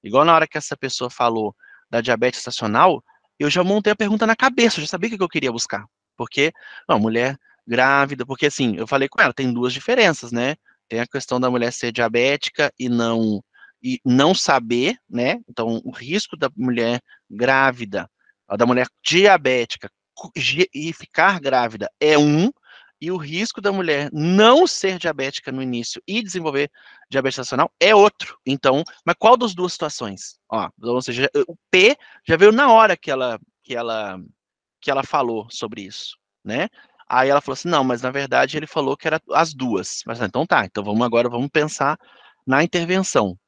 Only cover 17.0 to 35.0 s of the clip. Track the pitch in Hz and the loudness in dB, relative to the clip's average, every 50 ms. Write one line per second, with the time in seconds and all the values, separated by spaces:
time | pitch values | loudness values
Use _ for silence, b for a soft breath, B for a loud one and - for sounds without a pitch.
17 | b b b b b _ 104 104 120 127 135 135 135 135 123 120 117 101 95 98 | b b b b b _ -6 -2 0 2 2 4 2 2 0 -2 -10 -8 -8 -8
18 | 87 _ _ _ _ _ _ _ _ _ 101 104 117 120 123 123 127 - _ _ | -8 _ _ _ _ _ _ _ _ _ -2 0 2 2 2 0 0 -4 _ _
19 | _ - 156 180 196 208 190 170 139 131 127 123 117 - - - - 101 _ _ | _ -2 0 4 6 6 4 4 2 0 0 0 -2 -4 -8 -16 -16 -20 _ _
20 | _ _ _ - - - _ - 127 - - 151 180 - _ 135 151 165 160 - | _ _ _ -20 -20 -14 _ -6 -4 -4 -2 -2 -2 -2 _ -10 -10 -10 -10 -12
21 | - _ _ - 160 190 196 175 139 139 131 127 120 117 110 104 101 - _ _ | -18 _ _ 2 2 2 2 0 -2 0 0 0 0 -2 -4 -8 -10 -10 _ _
22 | 147 151 156 147 147 147 147 156 180 254 - b b b b b b b b _ | 2 4 4 6 4 4 4 4 2 0 0 b b b b b b b b _
23 | 151 165 185 180 151 143 160 180 220 226 - - 196 202 196 196 185 170 147 143 | -8 -6 -6 -6 -8 -8 -6 -6 -6 -6 -6 -4 -2 -2 -2 -2 -2 -2 -2 -2
24 | 147 147 - 151 151 170 185 196 214 226 254 311 370 - - - - 190 185 175 | -2 -6 -4 -2 0 2 4 6 8 8 8 8 6 4 0 -2 -4 -4 -4 -2
25 | - 170 151 139 135 135 - - _ - 131 131 131 127 123 120 117 - - - | -4 -6 -4 -4 -6 -6 -6 -10 _ -8 -8 -6 -6 -4 -6 -6 -6 -8 -12 -14
26 | _ - 196 233 226 190 180 185 165 156 139 139 143 143 b b b b b b | _ -6 -6 -6 -6 -6 -8 -6 -6 -4 -2 -2 -4 -4 b b b b b b
27 | b b - 135 131 135 - - 127 - 135 127 160 - _ _ 170 196 220 202 | b b -4 -2 -2 -2 -4 -6 -8 -4 0 0 -2 -2 _ _ 4 6 8 8
28 | 202 208 _ _ - - - _ _ 131 139 135 - 139 131 143 170 B B B | 6 6 _ _ -16 -16 -16 _ _ -6 -6 0 2 2 2 2 -2 B B B
29 | B 170 170 _ - 220 247 233 247 220 180 170 180 175 - - 165 147 - - | B -4 -2 _ 6 6 6 6 4 -6 -4 -6 -6 -6 -6 -6 -8 -8 -8 -8
30 | 123 104 98 90 - - - _ _ _ 117 110 95 85 _ _ 107 117 120 127 | -10 -10 -10 -12 -16 -20 -20 _ _ _ -6 -6 -6 -6 _ _ -6 -4 -2 -2
31 | 127 - 120 123 135 - _ - - - 170 _ _ _ - 185 185 233 294 b | -4 -4 -4 -2 -2 0 _ -2 -2 -2 -6 _ _ _ 4 6 6 6 4 b
32 | b b b b b - 165 160 196 214 220 240 294 262 226 226 220 208 175 - | b b b b b -2 4 6 6 6 6 6 6 6 8 8 6 6 2 -2
33 | - 160 139 131 127 123 113 104 _ _ _ _ _ _ 127 117 120 117 113 110 | -4 -6 -4 -2 -2 -4 -4 -8 _ _ _ _ _ _ -8 -6 -6 -6 -6 -6
34 | 107 101 92 92 90 - _ _ _ _ _ _ _ _ _ _ - 143 139 135 | -6 -8 -10 -12 -16 -20 _ _ _ _ _ _ _ _ _ _ -4 -2 -2 -2